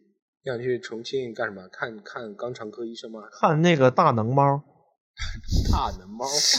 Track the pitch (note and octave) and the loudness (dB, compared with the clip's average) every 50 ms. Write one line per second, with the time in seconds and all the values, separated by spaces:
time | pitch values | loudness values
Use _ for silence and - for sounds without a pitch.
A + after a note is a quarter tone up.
0 | _ _ _ _ _ _ _ _ - C3+ B2+ A2+ B2 B2+ B2 A#2 - - A#2 A2 | _ _ _ _ _ _ _ _ -10 -8 -6 -4 -2 -2 -2 -4 -4 -8 -12 -12
1 | A#2 - C#3 C3+ C3 A#2 A2 - A#2 A2 G2+ F#2+ F#2 G2 - - - B2 A2 G#2+ | -8 -6 -6 -6 -6 -6 -6 -4 -6 -6 -6 -8 -14 -16 -12 -8 -8 -8 -8 -10
2 | G2+ - - C3 B2 A2 G2+ G2+ A#2+ A#2+ B2 A#2+ A#2 G#2+ G#2 - A#2+ A#2 A#2 - | -14 -14 -12 -12 -12 -12 -12 -8 -8 -8 -8 -8 -12 -12 -12 -10 -10 -10 -10 -12
3 | - A#2 A2 A2 G#2 - - - - F#3+ E3 D3+ E3 F3 E3+ C#3+ C3 E3+ - - | -14 -14 -14 -14 -16 -16 -6 0 2 2 4 6 6 6 6 8 6 6 6 6
4 | F3+ D#3 B2+ A2+ A2 A2+ C3 C#3 C#3 C#3 C#3 C#3+ - _ _ _ _ _ _ _ | 4 4 4 4 2 2 2 4 4 4 2 0 -4 _ _ _ _ _ _ _
5 | _ _ _ - - - - - - - - - - - - E3+ C3 A2 G2 - | _ _ _ -10 -8 -8 -8 -8 -4 0 0 2 2 2 2 0 0 -2 -4 -8
6 | - F#3+ - A#2 B2 C3+ C#3+ D3+ - - - | -12 -14 -12 -8 -6 -4 -2 0 2 2 2